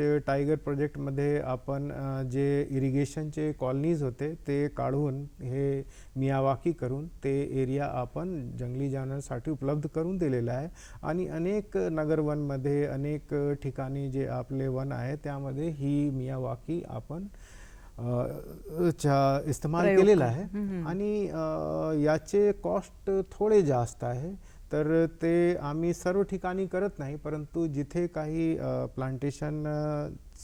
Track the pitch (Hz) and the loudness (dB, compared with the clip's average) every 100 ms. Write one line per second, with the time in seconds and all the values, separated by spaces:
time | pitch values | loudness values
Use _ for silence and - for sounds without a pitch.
0 | 147 147 135 139 143 151 - 139 147 - | 2 4 2 2 2 0 0 0 -2 -2
1 | 139 139 143 143 131 127 - 139 143 131 | -4 0 2 2 0 -4 -4 -4 -4 -4
2 | 135 131 131 127 139 143 143 135 135 135 | -4 -2 -2 2 2 2 2 0 2 2
3 | 143 - 156 147 151 147 131 135 156 165 | 0 -2 -6 -2 -2 -2 -2 0 2 2
4 | 139 120 143 165 - 143 147 - 127 135 | 0 -2 -6 -6 -2 0 0 0 0 0
5 | 147 135 143 - 131 131 139 139 135 - | 0 -2 -8 -10 -6 -2 0 0 -4 -14
6 | - 131 135 135 135 135 170 165 127 135 | -10 -2 2 4 2 2 0 -2 -2 -4
7 | 160 - 139 139 139 135 127 139 139 127 | -6 -4 -2 0 0 0 0 0 0 -2
8 | 123 - 175 175 123 117 123 127 139 135 | -4 -4 -4 -4 -6 -6 -6 -2 -2 -2
9 | 131 139 135 123 135 147 135 151 151 160 | -4 -6 -6 -6 -4 -2 0 0 -2 -2
10 | 165 190 160 127 120 123 160 - - - | -2 0 2 2 0 -2 -6 -10 -18 -10
11 | 143 165 180 156 175 208 202 196 180 160 | -4 -2 -2 -2 0 0 -2 0 0 0
12 | 151 156 151 147 147 139 135 143 143 135 | 2 2 2 0 0 0 2 2 2 0
13 | 143 151 - 143 143 143 139 123 135 139 | -2 -4 -2 0 0 0 -4 -4 -4 -4
14 | 139 131 127 127 123 135 135 127 135 123 | -2 -2 -2 -4 -4 -2 0 0 -2 -4
15 | 123 147 147 139 139 131 165 147 139 143 | -4 -4 -6 -6 -4 -4 -4 -2 0 2
16 | 147 135 127 131 123 123 - 170 - 113 | 2 0 -2 -4 -4 -6 -4 -4 -4 -10
17 | - 156 202 - - - - - - - | -8 -8 -8 -12 -18 -16 -18 -18 -18 -6
18 | 120 123 123 - - - - 160 175 156 | -2 0 0 -4 -10 -14 -10 2 2 4
19 | 147 139 135 139 151 135 156 165 190 190 | 4 6 6 4 0 -2 0 4 6 8
20 | 196 196 127 123 180 202 202 185 160 180 | 10 8 6 0 -4 -4 -4 -2 -2 -2
21 | 208 208 190 151 160 156 156 156 156 156 | 0 0 -2 -2 -2 -2 -2 0 0 2
22 | 147 156 - 202 208 196 170 185 - - | 4 2 2 4 4 2 0 -2 -2 -10
23 | - 190 185 - 208 214 156 127 120 - | -2 0 -2 0 6 6 6 4 2 -2
24 | 120 123 156 196 - - - 147 151 165 | -6 -4 -6 -10 -14 -20 -4 0 4 4
25 | 165 160 165 170 170 175 143 151 170 170 | 4 2 2 4 4 2 -2 -2 0 0
26 | 180 185 196 190 185 185 190 185 202 - | 0 2 0 -2 -2 -2 -2 0 -2 -4
27 | 139 151 151 151 147 170 165 139 143 175 | -8 -6 -6 -6 -4 -2 0 -2 -2 -2
28 | 175 165 151 160 165 160 131 127 127 - | -2 -2 -4 0 0 0 0 -2 -2 -4
29 | 131 131 143 135 151 151 151 151 151 147 | -4 -2 -4 -2 -4 -2 -2 -2 -2 -2
30 | 147 - - - | -4 -8 -16 -18